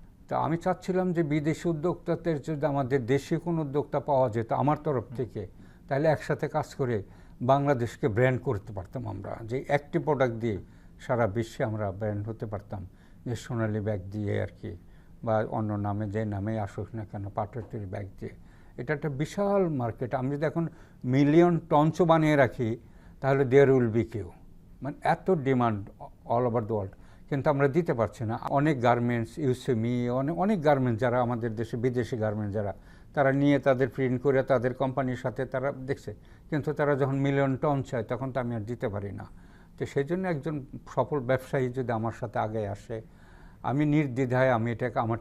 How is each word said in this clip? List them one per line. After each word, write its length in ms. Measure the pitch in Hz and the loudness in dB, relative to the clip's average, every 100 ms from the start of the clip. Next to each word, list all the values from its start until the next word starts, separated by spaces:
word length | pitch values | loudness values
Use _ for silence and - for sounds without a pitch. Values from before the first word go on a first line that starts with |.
| - - - | -20 -16 -4
তা 100 | 127 | -2
আমি 200 | 127 165 | 0 0
চাচ্ছিলাম 560 | 185 175 - 180 185 | -2 -2 -2 0 0
যে 100 | 170 | 0
বিদেশি 460 | 151 151 147 151 175 | 2 2 0 -2 -2
উদ্যোক্তাদের 720 | 156 175 - - 165 170 147 | 0 -2 -2 -4 -2 -2 -2
যদি 240 | 180 147 147 | -4 -2 0
আমাদের 400 | 139 123 135 113 | 0 2 2 2
দেশে 320 | 139 - 160 | 0 2 -2
কোনো 240 | 175 165 | 0 -2
উদ্যোক্তা 380 | 143 143 - 147 | 0 -2 0 -2
পাওয়া 300 | - 131 131 | 2 4 4
যেত 220 | 113 110 | 2 0
আমার 260 | 127 135 147 | 2 2 2
তরফ 200 | 156 127 101 120 | 0 -2 -4 -6
থেকে, 320 | 110 110 95 - - - - | -6 -6 -10 -14 -20 -14 -4
তাহলে 200 | 135 160 | 2 2
একসাথে 400 | 143 - 143 151 | 2 0 -2 -2
কাজ 280 | 151 - - | -4 -4 -4
করে 280 | 123 107 - - - - | -2 -2 -4 -16 -18 -2
বাংলাদেশকে 680 | 123 139 139 127 117 - 135 | 2 4 4 2 0 -2 0
ব্র্যান্ড 340 | 104 131 123 | 4 2 2
করতে 320 | 139 101 - | -2 -4 -6
পারতাম 340 | 98 90 127 107 | -12 -10 -10 -10
আমরা, 300 | 98 101 110 | -10 -10 -10
যে 200 | 110 127 - | -8 -6 0
একটি 320 | 143 - 170 | -2 0 -2
প্রোডাক্ট 360 | 143 135 127 110 | 0 2 0 0
দিয়ে 220 | 117 92 - - - - | -4 -4 -8 -20 -20 -12
সারা 280 | - 120 110 | -4 0 0
বিশ্বে 380 | 113 110 - 120 | 0 -4 -4 -4
আমরা 260 | 107 101 | -4 -6
ব্র্যান্ড 360 | 95 110 104 107 | -4 -6 -4 -6
হতে 180 | 110 113 | -8 -8
পারতাম, 420 | 104 - 101 87 - - - 127 | -10 -10 -12 -12 -18 -20 -12 -8
যে 100 | 113 | -8
সোনালী 440 | - 117 110 107 | -6 -4 -2 -2
ব্যাগ 200 | 104 101 95 | -2 -4 -6
দিয়ে 300 | 107 101 104 | -6 -2 -2
আর 60 | 98 - | -4 -8
কি, 160 | 95 95 - - - - | -14 -14 -18 -20 -20 -8
বা 220 | 117 110 113 | 0 0 0
অন্য 240 | 123 107 | -2 -2
নামে, 360 | 104 104 101 107 | -2 -2 -2 -4
যে 160 | 107 110 | -4 -4
নামেই 340 | 98 104 110 | -4 -4 -4
আসুক 360 | 98 - 101 113 | -6 -8 -10 -10
না 100 | 104 | -10
কেন, 240 | 107 101 | -10 -8
পাটের 340 | 113 104 120 - | -6 -6 -8 -10
তৈরি 140 | 110 95 | -10 -8
ব্যাগ 200 | 104 98 - | -10 -10 -12
দিয়ে। 120 | 123 - - - - - | -14 -14 -20 -20 -18 -10
এটা 160 | 127 | -6
একটা 160 | 147 156 | -4 -4
বিশাল 600 | 135 156 - 202 202 175 | -4 -4 -2 0 2 2
মার্কেট। 460 | 139 117 - 120 131 | 0 -2 -4 -4 -2
আমি 160 | 127 | -2
যদি 140 | 143 151 | -2 -2
এখন 220 | 165 160 - - - 127 | 0 -4 -6 -20 -8 0
মিলিয়ন 540 | 135 143 160 175 170 | 4 6 8 6 4
টনচও 460 | - 147 156 156 165 | 2 4 4 4 4
বানিয়ে 300 | 165 156 147 | 6 6 6
রাখি, 420 | 120 - 110 113 - - - - | 4 2 -4 -4 -10 -20 -20 -4
তাহলে 240 | 135 139 127 | 0 2 6
there 340 | 139 135 131 | 8 8 6
will 160 | 117 113 | 4 2
be 100 | 110 | 0
queue। 180 | 104 87 - - - - - | -4 -10 -14 -20 -20 -20 -12
মানে 160 | 135 - | -12 -4
এত 280 | 143 160 - | -2 0 0
ডিমান্ড 580 | 175 131 127 117 104 98 - - - - | 0 2 2 2 0 -6 -16 -20 -12 -2
all 160 | 120 123 | 0 2
over 160 | 117 | 0
the 120 | 107 | -2
world, 220 | 107 95 - - - - | -2 -4 -10 -20 -16 -6
কিন্তু 200 | 139 156 | -2 0
আমরা 180 | 139 139 | 2 2
দিতে 260 | 147 170 | 2 0
পারছি 320 | 120 104 - 110 | 0 0 -2 -4
না। 140 | 120 - | -4 -2
অনেক 340 | 139 151 131 | 2 2 4
গার্মেন্টস, 540 | 120 120 120 120 110 - | 4 4 2 0 -2 -2
ইউসেমি, 720 | 139 123 - 113 117 123 120 | -2 0 0 0 0 0 0
অনেক, 280 | 127 143 170 | -2 -2 0
অনেক 280 | 196 202 147 | 0 2 4
গার্মেন্টস 360 | 135 127 110 | 4 2 2
যারা 200 | 123 123 | 2 2
আমাদের 340 | 120 120 117 107 | 2 0 -2 -4
দেশে, 220 | 113 120 | -4 -2
বিদেশি 400 | 123 123 107 120 | 0 0 -2 -2
গার্মেন্টস 360 | 107 107 104 | -2 -2 -4
যারা, 200 | 107 101 - - - - | -2 -4 -6 -14 -20 -6
তারা 180 | 147 135 | 2 2
নিয়ে 280 | 139 143 143 | 4 4 4
তাদের 300 | 143 127 131 | 4 2 2
প্রিন্ট 320 | 135 131 127 | 0 0 0
করে 220 | 143 131 | 2 2
তাদের 300 | 127 131 123 | 4 2 2
কোম্পানির 420 | 117 135 135 127 120 | -2 -2 -2 -2 -2
সাথে 300 | - 110 123 | -4 -4 -4
তারা 260 | 131 139 | -4 -4
দেখছে, 440 | 131 131 - - - - - - | -6 -6 -6 -8 -14 -18 -18 -6
কিন্তু 240 | 151 156 | -4 -2
তারা 220 | 147 143 135 | 0 2 2
যখন 200 | 135 135 | 2 2
মিলিয়ন 420 | 139 139 135 127 | 2 2 2 2
টন 260 | 156 139 | 0 0
চায়, 200 | 123 123 | -2 -4
তখন 280 | 107 120 135 | -4 -4 -4
তো 80 | 127 | -4
আমি 160 | 120 117 | -4 -4
আর 40 | |
দিতে 300 | 107 120 120 | -6 -4 -4
পারি 220 | 101 98 | -4 -6
না। 140 | 98 - - - - - - | -10 -14 -18 -20 -20 -16 -8
তো 80 | - | -4
সেই 180 | 139 | -2
জন্য 240 | 143 180 190 | -2 -2 -2
একজন 380 | 151 160 147 127 - - - | -2 -4 -6 -8 -14 -6 -2
সফল 240 | 127 147 | 0 -2
ব্যবসায়ী 500 | 120 131 - 143 127 | 0 -2 0 -2 -2
যদি 220 | 127 120 | -2 -2
আমার 200 | 113 113 | -2 -2
সাথে 280 | - 113 120 | -4 -6 -4
আগে 280 | 110 110 101 | -2 -2 -4
আসে, 340 | 101 - 113 - - - - - - | -6 -10 -12 -12 -20 -20 -20 -20 -8
আমি 220 | - 135 151 | -2 0 2
নির্দ্বিধায় 640 | 151 139 120 127 127 131 | 2 2 0 2 4 4
আমি 220 | 113 117 | 4 2
এটাকে 280 | 117 123 131 | -2 -2 0
আমার 180 | 113 107 | 0 0